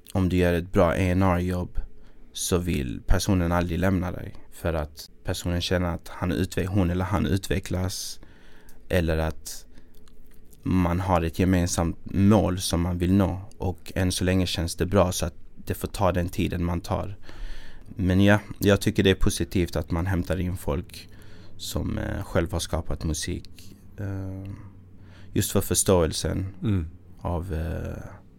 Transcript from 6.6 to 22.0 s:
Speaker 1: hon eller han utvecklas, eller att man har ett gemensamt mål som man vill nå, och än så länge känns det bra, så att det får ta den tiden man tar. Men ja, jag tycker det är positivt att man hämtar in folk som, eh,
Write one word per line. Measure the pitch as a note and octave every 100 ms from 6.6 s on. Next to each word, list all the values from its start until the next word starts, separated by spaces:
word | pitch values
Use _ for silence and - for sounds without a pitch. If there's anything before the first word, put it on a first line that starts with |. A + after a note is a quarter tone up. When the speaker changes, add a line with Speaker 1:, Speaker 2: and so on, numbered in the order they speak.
| F2+
Speaker 1:
hon | G2 F2
eller | F2+ F#2
han | G2+ E2+
utvecklas, | F#2+ - - - F#2 F#2 - - - - - - - - - -
eller | F#2 D#2+ D#2+
att | D#2 - - - - - - - - - - - - -
man | F#2 F#2 F2 F2
har | F#2+ F2
ett | E2 -
gemensamt | F#2 F2+ F2 - E2+ - -
mål | - G2 G#2+ F2+ F2+
som | - E2+
man | F2 F2
vill | F2+
nå, | G2 F2+ F#2 G2 -
och | G2 F2+ - -
än | F#2
så | -
länge | F2+ F#2 F2
känns | - E2+ -
det | -
bra, | G2 F2+
så | - D#2+
att | - - - -
det |
får | F#2+ F#2
ta | - F#2+
den | F2+ F2
tiden | - F2 E2+ F2
man | F2
tar. | - F2 F2 G#2 - - - - - - - -
Men | F#2 F#2
ja, | G2+ G#2 - -
jag | G2+ G2
tycker | - G2+
det | F#2+
är | F#2+
positivt | G#2+ - F2+ F#2+ F2 -
att | -
man | E2+ F#2
hämtar | F2+ F2 F2
in | F2+ F2
folk | - D2 - - - - - - - -
som, | - - A#2
eh, | -